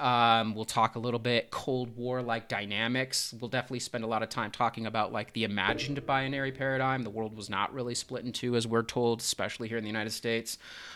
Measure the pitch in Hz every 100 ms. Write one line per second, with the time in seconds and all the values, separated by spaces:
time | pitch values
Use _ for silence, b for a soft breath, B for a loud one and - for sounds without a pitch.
0 | 131 120 117 113 110 107 110 127 110 117
1 | 123 120 120 123 - - - 127 123 117
2 | 123 127 120 113 110 104 104 104 117 127
3 | 131 - - 113 120 127 - 123 - 120
4 | 113 110 110 - 104 - 117 113 110 110
5 | 104 110 107 113 110 104 95 117 131 139
6 | 139 135 135 139 135 135 135 131 131 131
7 | 113 110 110 107 98 98 101 135 123 117
8 | - 127 123 - 123 117 113 113 113 127
9 | 120 113 - - 101 - 113 113 107 110
10 | 107 110 117 113 113 - B B B